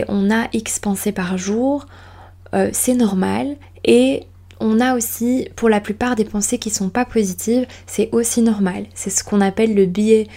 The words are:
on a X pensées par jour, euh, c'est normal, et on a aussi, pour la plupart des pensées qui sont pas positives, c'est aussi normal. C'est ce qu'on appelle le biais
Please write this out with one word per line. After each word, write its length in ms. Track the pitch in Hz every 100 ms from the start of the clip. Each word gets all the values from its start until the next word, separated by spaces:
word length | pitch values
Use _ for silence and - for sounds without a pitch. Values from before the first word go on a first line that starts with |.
| 214
on 240 | 202 196
a 160 | 220 233
X 260 | 226 220 -
pensées 320 | 208 196 208
par 260 | 202 185 185
jour, 480 | 190 214 262 285 - - - - - - -
euh, 160 | 196 190
c'est 220 | - -
normal, 640 | 247 220 190 190 202 269 285 - -
et 400 | - 240 262 277 - - - -
on 200 | 220 220
a 160 | 254 254
aussi, 540 | 226 - 240 254 - -
pour 140 | 226
la 120 | 208
plupart 340 | 214 208 247 247
des 80 |
pensées 340 | 208 208 202 240
qui 120 | 220
sont 200 | - 190
pas 160 | 240 247
positives, 640 | 226 196 180 - 240 247 - -
c'est 240 | - 214
aussi 300 | 226 233 -
normal. 440 | 226 208 190 196 208 -
C'est 160 | -
ce 120 | -
qu'on 180 | - 208
appelle 340 | 196 196 226 202
le 100 | 190
biais 420 | 180 214 220 214